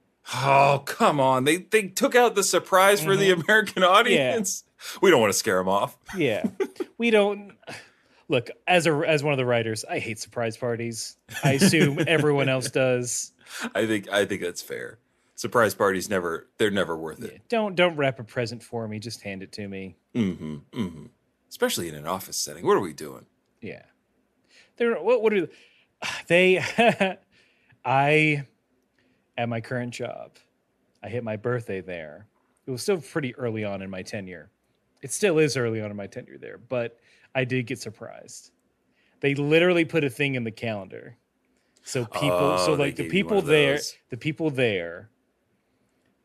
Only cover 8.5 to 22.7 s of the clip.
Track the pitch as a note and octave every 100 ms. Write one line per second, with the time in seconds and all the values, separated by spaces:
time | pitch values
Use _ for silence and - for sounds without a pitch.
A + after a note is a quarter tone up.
8.5 | - - F3+ D#3+ D3 D#3+ D3+ D3 C3+ B2
9.5 | A#2+ A2+ A2 - F3 A2+ G#2+ - B2 A#2
10.5 | A2 B2 A#2 A#2 A2 - - - - D3
11.5 | C#3 F#3+ D#3+ D3 D3 D#3+ D#3+ D3+ C#3+ C3+
12.5 | C3 B2+ C#3+ C3 B2 B2 - - _ -
13.5 | - A#3 G2 A2 G#2+ F#2+ G2+ G2 F#2+ F2
14.5 | F2 - B1 B1 - _ _ _ - A#2
15.5 | B2 G#2+ - G#2 F#2+ F2 F#2+ E2+ D#2+ -
16.5 | - G#2+ G2 D#2+ D#2+ D#2+ D#2 D#2 - -
17.5 | A3+ G#3 F3 F3+ D3+ C#3 B2 A2 - A#2
18.5 | A#2 - A#2 A2 G#2+ A2+ - G2+ F#2+ F#2
19.5 | - G2+ G2 F#2+ F2+ _ B2 G2 E2+ D#2
20.5 | D2 - B2+ F#2 D#2 - _ _ _ _
21.5 | - B3 A#3+ E2+ D2+ D2+ F#2 - - -
22.5 | D2+ G#2